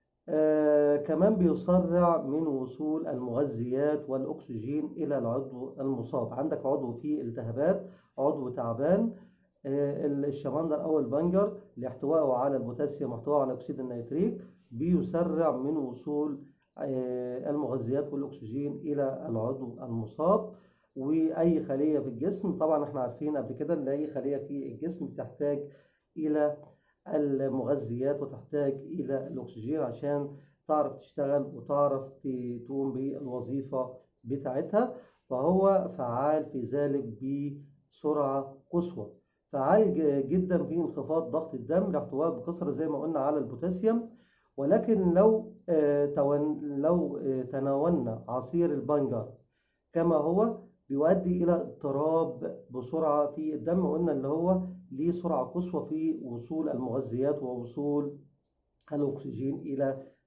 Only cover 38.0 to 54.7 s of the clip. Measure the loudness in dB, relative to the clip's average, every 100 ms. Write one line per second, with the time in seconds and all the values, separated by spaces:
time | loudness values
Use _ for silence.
38 | 0 2 2 0 -4 -10 _ 0 0 -4
39 | -10 -14 _ _ _ 0 4 6 6 4
40 | 4 2 2 2 4 2 2 0 -2 -2
41 | -2 -2 0 -2 -4 -6 0 2 2 0
42 | -2 0 0 -2 -6 -4 -2 -2 -2 -2
43 | -2 0 0 0 -2 -4 -4 0 2 2
44 | 0 -12 _ _ _ -4 4 4 4 4
45 | 6 6 6 6 0 -8 0 4 4 4
46 | 2 2 2 4 2 -2 -4 0 2 4
47 | 2 -2 -2 -2 -2 -2 0 2 2 2
48 | 0 -6 -4 -6 -2 0 0 0 0 2
49 | 2 -2 -6 -12 _ _ _ _ _ 0
50 | 4 4 4 2 2 0 -12 _ -4 2
51 | 4 4 2 2 4 2 0 -6 -2 0
52 | 2 2 0 -4 -8 -10 -10 -10 -4 0
53 | 2 2 2 -2 -4 -4 0 2 2 2
54 | 0 0 0 0 2 2 0